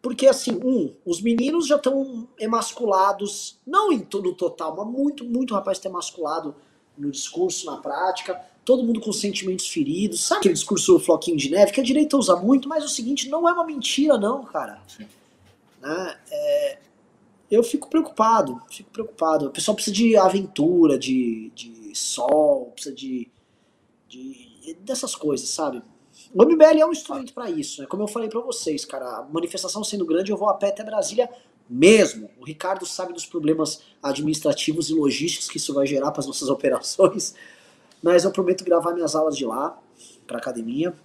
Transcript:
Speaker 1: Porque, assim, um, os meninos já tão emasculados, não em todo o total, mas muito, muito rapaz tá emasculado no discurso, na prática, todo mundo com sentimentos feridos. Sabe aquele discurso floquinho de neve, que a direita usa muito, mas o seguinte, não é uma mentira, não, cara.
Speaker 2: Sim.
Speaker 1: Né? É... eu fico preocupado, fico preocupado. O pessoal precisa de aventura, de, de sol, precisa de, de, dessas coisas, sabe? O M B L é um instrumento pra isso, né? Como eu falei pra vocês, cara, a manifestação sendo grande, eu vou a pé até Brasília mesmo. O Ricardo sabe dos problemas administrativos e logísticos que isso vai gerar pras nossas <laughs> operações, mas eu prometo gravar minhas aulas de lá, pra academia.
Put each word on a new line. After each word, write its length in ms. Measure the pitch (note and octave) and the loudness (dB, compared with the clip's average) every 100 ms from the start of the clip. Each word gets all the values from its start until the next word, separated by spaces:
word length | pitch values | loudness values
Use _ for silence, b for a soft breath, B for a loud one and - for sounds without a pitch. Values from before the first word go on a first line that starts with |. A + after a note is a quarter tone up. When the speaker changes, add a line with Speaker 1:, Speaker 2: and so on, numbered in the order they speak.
Speaker 1:
Porque, 240 | B3+ A#3 C4 | -6 4 4
assim, 260 | C4 - G#3 | 4 -2 -2
um, 300 | B3+ B3 D3 - | 0 0 -2 -6
os 160 | - E3+ | -6 -2
meninos 460 | A3 A#3 C4 E4+ C#4+ | 0 2 2 0 2
já 100 | C#4+ | 2
tão 500 | C4 C4+ C4+ A#3+ A#3 - | 2 -2 -4 -10 -14 -8
emasculados, 1200 | A3+ A3+ A3 - A3+ F#3+ G3 G3 G3 - - _ | -2 -2 -4 -4 0 2 2 0 -6 -10 -14 _
não 260 | - F#4 G#4+ | -2 0 2
em 80 | C4 | 0
todo 300 | E3 G3 F#3 | -2 -4 -4
o 40 | |
total, 420 | F3 F3 - D#3+ | -2 -6 -4 -8
mas 120 | E3 G#3+ | -6 -8
muito, 380 | B3+ C#4+ C#4+ | -2 -2 -2
muito 280 | A#3+ A#3+ B3 | -6 -4 -2
rapaz 240 | G3+ G3 F#3+ | -2 -2 -6
tá 120 | F#3+ | -6
emasculado 680 | F3 E3 - D3+ D#3+ D#3 - b b _ D3 | -8 -10 -8 -6 -6 -8 -14 b b _ -10
no 140 | C#3+ | -8
discurso, 540 | C3+ - E3 F3+ - | -8 -10 -4 -4 -4
na 120 | E3 - | -10 -10
prática, 640 | - C#3+ F#3 F3+ - F#3 B B | -8 -2 -2 -4 -8 -10 B B
todo 200 | - B3+ | 2 2
mundo 160 | A#3 A3 | 2 -2
com 100 | A3 | -4
sentimentos 560 | - G3+ G3 F#3 F#3 - | -4 -4 -4 -6 -6 -6
feridos. 560 | E3 C#3 E3+ G#3 - | -4 -2 -2 -2 -2
Sabe 160 | - F4 | -2 2
aquele 140 | G3 | 2
discurso 440 | D#3 - F3+ - E3+ | 0 -2 -2 6 4
floquinho 380 | - D#3 - D#3 | 6 0 2 -2
de 120 | C3+ | 0
neve, 200 | F3 G#3 | 4 4
que 80 | - | 4
a 20 | |
direita 320 | C4 C#4 D4 C#4 | 2 2 4 2
usa 180 | G#3+ A#3+ | 4 2
muito, 300 | G3 C4+ C4+ | 4 2 2
mas 140 | D#4+ | -4
o 40 | D4 | -4
seguinte, 400 | - A#3 C#4 C4 | -6 -4 -4 -4
não 180 | D#4 E4+ | 0 2
é 60 | |
uma 120 | F4 | 2
mentira, 520 | D#4+ C#4+ - - D4+ A#3+ | -2 -4 -4 0 2 4
não, 260 | G#3 C4+ | 2 -4
cara. 360 | A#3 D#3 C3 - - | -6 -8 -8 -14 -20
Speaker 2:
Sim. 180 | - - _ _ _ _ _ _ _ | -20 -20 _ _ _ _ _ _ _
Speaker 1:
Né? 360 | C3+ E3+ F3+ - - | -8 -6 -8 -12 -12
É... 460 | D5 D5 D5 C#5+ C#5 _ _ _ _ _ _ _ | -6 0 0 0 -6 _ _ _ _ _ _ _
eu 100 | G#3+ | 2
fico 280 | A#3 C#4+ - | 2 -4 0
preocupado, 720 | D#4+ - - A3 A3+ C3+ A#2+ - | 0 0 2 4 4 2 -6 -16
fico 200 | - - | -20 -14
preocupado. 560 | - A3 - D#3+ D3+ C#3 | -12 -12 -2 0 0 0
O 40 | |
pessoal 240 | - - | -4 -2
precisa 200 | G#3 - | -2 -2
de 200 | G3 A#3 | 2 6
aventura, 840 | G#3+ F#3+ G3 F#3+ - D#3 F3+ D#3 C3 | 6 6 2 -2 0 2 6 6 4
de, 540 | A#2+ C3 B2 A2 A2 | 0 0 0 -4 -10
de 380 | - A#2+ A2+ G#2+ | -16 -20 -18 -14
sol, 800 | G2+ - - B2+ D3+ D3+ C3 A#2+ | -8 -8 -4 2 4 4 2 -2
precisa 220 | - D3 | -12 -14
de, 340 | B2 C3+ B2+ A2+ _ _ _ _ _ _ _ _ | -12 -8 -8 -10 _ _ _ _ _ _ _ _
de, 680 | B2+ - - - _ D#3+ E3 | -18 -18 -18 -20 _ -20 -16
dessas 360 | G3 B3+ B3+ | -8 -6 -6
coisas, 340 | - - C3 - | -4 -2 -2 -4
sabe? 320 | - D4 A#3 - _ _ b b | -4 -4 -6 -14 _ _ b b
O 100 | C#4 | 6
M 140 | D4+ D#4+ | 6 10
B 80 | |
L 160 | D#4 D#4 | 8 8
é 40 | |
um 60 | D#4+ | 4
instrumento 400 | D#4 - C#4 B3+ | 0 -8 -12 -10
pra 180 | - A#3 | -12 -8
isso, 300 | E3+ - - | -6 -8 -12
né? 80 | F3 | -10
Como 160 | F#3+ | -6
eu 40 | G#3 | -6
falei 200 | A#3+ A3 | -4 -4
pra 140 | A3+ | -6
vocês, 420 | A#3 - E3 D3 | -6 -6 -4 -6
cara, 220 | - C3+ | -6 -10
a 180 | B2 A2+ C#3 | -8 -10 -6
manifestação 500 | D#3+ E3+ F#3 F3+ G#3 | -6 -4 -6 -8 -8
sendo 200 | G#3 G#3 | -6 -6
grande, 240 | E3 D#3+ G3 | -2 -2 0
eu 40 | |
vou 140 | G3 G#3 | 0 0
a 60 | |
pé 120 | G3 G3+ | 0 -2
até 140 | G3 | -4
Brasília 460 | G#3+ G#3+ - G#3+ A#3+ B B B _ | -6 -4 -2 0 -2 B B B _
mesmo. 600 | B2 E3+ A3 E3+ A2+ G#2+ _ | 6 8 10 6 0 -16 _
O 40 | |
Ricardo 420 | C3 D#3 F3+ G3 | -18 -10 -6 -6
sabe 280 | F3+ - F3+ | -6 -10 -10
dos 120 | E3+ | -10
problemas 560 | - F3 D3+ D#3 D#3 - b b | -10 -2 0 2 0 -4 b b
administrativos 840 | C#3+ C3+ D#3 D3+ D3+ C#3 - D#3 D3 | -4 -2 -2 0 0 0 -2 -2 0
e 40 | |
logísticos 540 | D#3+ C#3+ C3 E3 - - | 2 2 0 -4 -4 -8
que 100 | D#3 | -8
isso 160 | - | -4
vai 120 | C#3 C#3 | 0 0
gerar 240 | C#3 C#3 | 0 -2
pras 140 | D3+ C3+ | -4 -8
nossas 220 | A#2+ C#3+ | -6 -4
<laughs> 0 | |
operações, 840 | C3+ C#3 B2+ - - - G3 - B B B B B B _ | -2 0 -2 -4 2 2 2 -10 B B B B B B _
mas 220 | E3 F3 | 4 4
eu 60 | F3+ | 4
prometo 340 | F#3 F3 F3+ | 0 -2 -2
gravar 280 | F3 E3+ E3+ | 0 0 0
minhas 220 | F3 D#3+ | -4 -2
aulas 220 | D#3 D#3 C3+ | 0 0 -2
de 80 | |
lá, 340 | A#2+ A#2+ D#3 - _ B B B | -4 -4 -6 -10 _ B B B
pra 120 | - A#2 | -12 -8
academia. 560 | - A#2+ A2+ C3 F3 E3+ | -8 -8 -6 -4 -4 -6